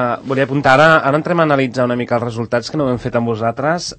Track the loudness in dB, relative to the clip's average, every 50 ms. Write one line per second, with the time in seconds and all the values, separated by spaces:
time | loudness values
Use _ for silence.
0 | 0 -2 -4 -4 -4 -4 -2 -2 0 0 0 0 4 4 6 6 6 6 6 4
1 | 4 2 0 0 0 0 0 0 2 2 2 2 0 0 0 -2 0 0 0 -2
2 | -2 -2 -2 -2 -2 -4 -6 -6 -6 -2 -2 -4 -4 -4 -4 -2 -2 -2 -2 -2
3 | -4 -2 -2 -2 -2 -2 -4 -2 -2 -4 -4 -2 -2 -2 -2 -2 -6 -10 -14